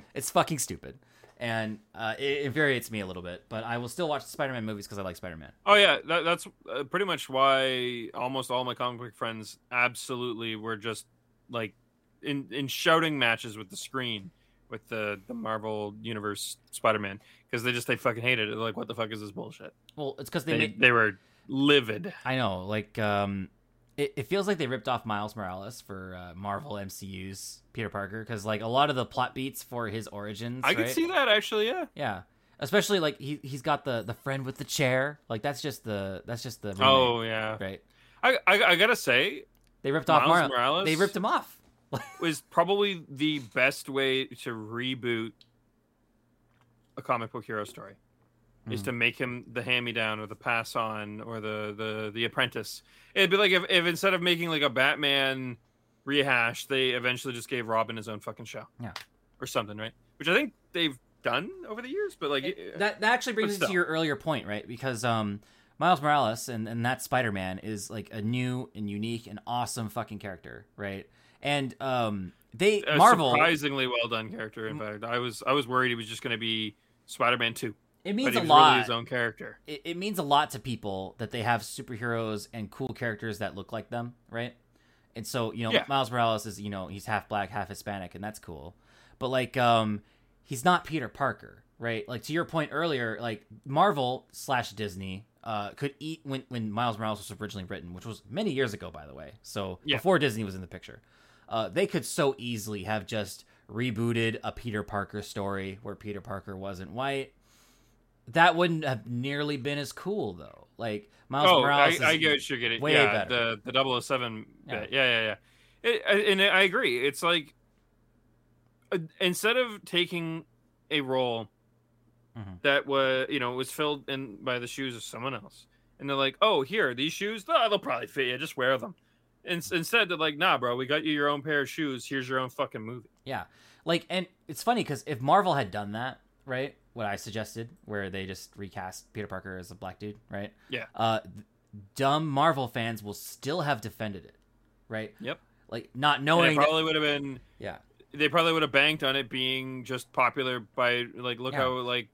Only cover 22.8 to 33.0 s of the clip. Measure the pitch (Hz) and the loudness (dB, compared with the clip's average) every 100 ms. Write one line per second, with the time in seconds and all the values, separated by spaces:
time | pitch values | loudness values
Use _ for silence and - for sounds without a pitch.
22.8 | 104 - 107 101 101 98 92 _ _ _ | -4 -2 2 2 0 -2 -8 _ _ _
23.8 | _ - 143 - 127 196 196 185 127 127 | _ -4 -4 -4 -2 0 0 0 0 -2
24.8 | 131 120 113 104 107 113 92 92 98 - | -2 -2 -2 -4 -4 -6 -8 -8 -12 -14
25.8 | - 95 92 90 90 85 101 101 120 101 | -14 -12 -12 -12 -14 -8 -4 -4 -4 -8
26.8 | 101 - 98 95 95 98 - - _ - | -8 -10 -12 -10 -10 -12 -14 -16 _ -8
27.8 | 104 101 98 110 110 110 104 107 113 127 | -6 -4 -6 -8 -8 -6 -4 -4 0 2
28.8 | 147 127 113 - 127 139 135 - - 120 | 4 2 -2 -2 -2 -2 -8 -8 -10 -6
29.8 | 110 110 107 104 104 104 117 127 139 190 | -4 -6 -8 -10 -10 -8 -8 -2 0 2
30.8 | 120 330 339 370 254 214 - 214 220 359 | 0 0 2 2 4 4 2 0 0 -2
31.8 | 311 - 131 95 - _ _ - 135 202 | -6 -4 -4 -4 -10 _ _ -10 2 2
32.8 | - 196 | 4 2